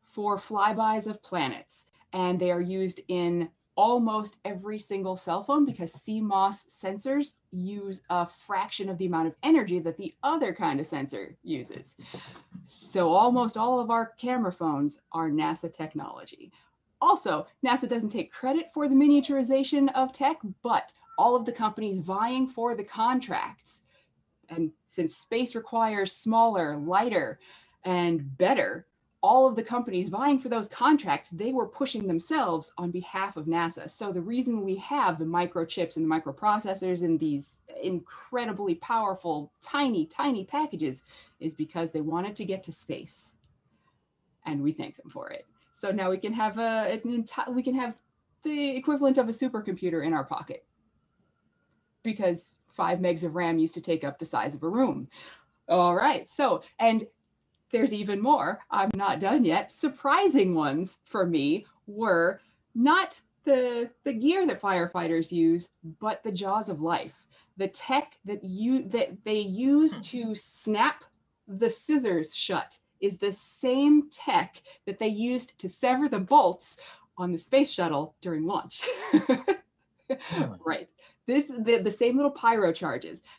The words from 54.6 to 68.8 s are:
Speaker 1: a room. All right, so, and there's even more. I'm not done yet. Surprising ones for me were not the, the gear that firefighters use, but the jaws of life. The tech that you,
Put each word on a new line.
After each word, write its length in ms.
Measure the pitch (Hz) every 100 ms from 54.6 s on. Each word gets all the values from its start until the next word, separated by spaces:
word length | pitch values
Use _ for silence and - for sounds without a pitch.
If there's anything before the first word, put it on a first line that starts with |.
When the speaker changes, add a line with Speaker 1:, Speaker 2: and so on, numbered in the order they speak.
Speaker 1:
a 60 | 156
room. 380 | 220 254 143 127 - - - _ _ -
All 280 | 175 175 175
right, 340 | 262 247 -
so, 320 | - 269 180 - -
and 280 | 226 220 - _ _ _ _ _ _
there's 220 | 233 220
even 280 | 208 202 202
more. 380 | 233 269 - 208 -
I'm 200 | 202 196 196
not 240 | 196 -
done 240 | 190 285
yet. 280 | 202 170 -
Surprising 840 | - 294 - 277 320 403 277 190 165
ones 440 | 147 143 185 -
for 220 | _ 214 175
me 400 | 165 143 180 - _ -
were 520 | 202 220 170 170 202 _ _ _
not 460 | 226 262 349 - - _ _
the, 460 | - 262 247 240 233 -
the 100 | 285
gear 320 | 226 262 381 349
that 140 | 202
firefighters 720 | 202 185 175 180 170 165 165
use, 380 | 175 165 170 175 _ 165 160
but 240 | 214 -
the 80 | 226
jaws 380 | 180 196 208 214
of 120 | 156
life. 460 | 160 170 - - _ _ _ -
The 100 | 190
tech 500 | - - 262 190 _ 190
that 180 | 202
you, 440 | 190 185 226 262